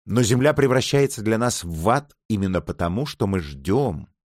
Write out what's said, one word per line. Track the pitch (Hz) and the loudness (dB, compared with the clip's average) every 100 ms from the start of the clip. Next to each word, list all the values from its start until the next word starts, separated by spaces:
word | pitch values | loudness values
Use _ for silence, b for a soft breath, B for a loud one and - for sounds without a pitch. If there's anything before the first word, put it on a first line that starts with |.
| - | -2
но | 113 | 0
земля | 110 123 143 | 2 4 4
превращается | 147 135 127 - 143 139 - | 4 4 2 2 2 0 0
для | 107 110 | -2 0
нас | 120 - | 0 -4
в | 87 80 92 | -8 -2 0
ад | 135 143 _ - | 0 -2 _ -4
именно | 104 95 90 | -2 0 -2
потому, | 90 - 85 98 147 | -4 -4 -2 -2 -6
что | - 98 | -4 -2
мы | 95 | -2
ждем, | 73 69 76 120 131 73 - _ _ | -4 -8 -2 0 0 -4 -12 _ _